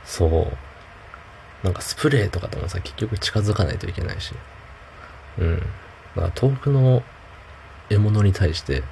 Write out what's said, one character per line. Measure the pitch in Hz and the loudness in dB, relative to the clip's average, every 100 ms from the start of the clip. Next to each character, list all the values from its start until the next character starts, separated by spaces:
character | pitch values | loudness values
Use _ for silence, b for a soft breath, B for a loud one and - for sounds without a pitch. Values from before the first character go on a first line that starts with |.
そ | - - 82 | -12 0 2
う。 | 82 - 65 - - - - - - - - - - | 2 0 -6 -14 -20 -20 -20 -20 -20 -20 -20 -20 -4
な | 92 | -4
ん | |
か | 90 | -4
ス | - | -8
プ | - 151 | -2 2
レ | 139 | 2
ー | 98 | 2
と | 90 | -2
か | - | -6
で | - | -6
も | - | -6
さ、 | - | -6
結 | - - | -10 -6
局 | 110 104 | -4 -2
近 | - 107 | -2 0
づ | 104 | 0
か | 107 | 2
な | 92 | 0
い | - | -2
と | 90 | -6
い | |
け | - | -6
な | 90 | -6
い | - | -6
し。 | - - - - - - - B B - - - | -10 -14 -16 -20 -20 -20 -20 B B -20 -14 -2
う | |
ん。 | 82 85 | 0 0
だ | |
か | - - - - - - | -4 -10 -18 -20 -10 -4
ら | 87 | -4
遠 | - 131 | 0 0
く | 135 143 | 2 2
の | 139 131 127 - - - - - - - - - | 4 6 4 0 -20 -20 -20 -20 -20 -20 -20 0
獲 | 104 | 2
物 | 104 107 | 4 6
に | 101 | 4
対 | 92 90 | 4 2
し | 82 | 0
て | - 65 65 | -2 -4 -4